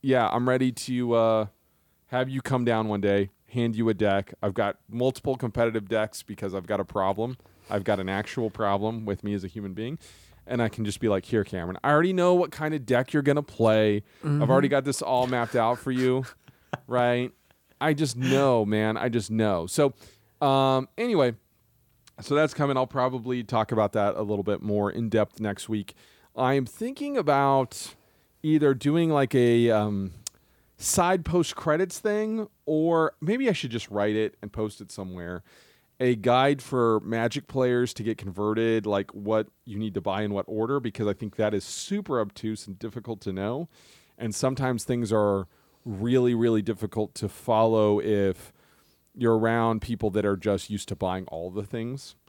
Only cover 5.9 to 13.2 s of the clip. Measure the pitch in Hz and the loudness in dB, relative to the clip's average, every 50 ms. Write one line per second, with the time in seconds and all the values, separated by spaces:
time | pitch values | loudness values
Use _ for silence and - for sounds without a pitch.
5.9 | 113 110 107 107 - - - - 104 - - 101 92 98 87 85 107 98 95 - | -2 -2 -2 -2 -6 -16 -14 -14 -12 -8 -8 -6 -6 -6 -4 -2 -2 -2 -2 -2
6.9 | - 104 95 95 98 98 113 123 127 - - - _ _ _ - 101 104 95 113 | -2 0 0 0 0 -2 -4 -6 -6 -12 -16 -20 _ _ _ -6 -6 -4 0 0
7.9 | 104 98 95 95 98 98 104 - - - 113 110 - - 110 101 98 98 101 110 | 0 0 0 -2 -2 -4 -4 -4 -4 -4 -4 -4 -2 -2 0 0 0 0 0 -4
8.9 | 117 113 110 104 98 - - 104 104 101 90 95 - 113 101 98 90 98 110 123 | -4 -6 -6 -6 -6 -6 -4 -6 -6 -4 -6 -8 -10 -10 -10 -10 -8 -8 -8 -8
9.9 | 156 - - - - - - - - - _ - 123 120 117 107 - - 110 104 | -10 -12 -14 -20 -20 -20 -20 -20 -20 -20 _ -6 -2 -2 -2 -2 -2 -4 -4 -4
10.9 | 101 - - 110 101 95 - - - 110 95 - - 92 85 87 92 - - 135 | -4 -2 0 0 0 0 -2 0 0 0 0 0 -4 -6 -6 -6 -8 -4 0 2
11.9 | 147 151 170 185 190 180 175 180 180 180 180 151 - - 156 156 156 151 127 104 | 4 4 4 2 2 2 4 4 4 4 2 0 -4 -6 -4 -4 -4 -6 0 2
12.9 | 127 120 131 - - 151 | 2 2 2 2 -2 0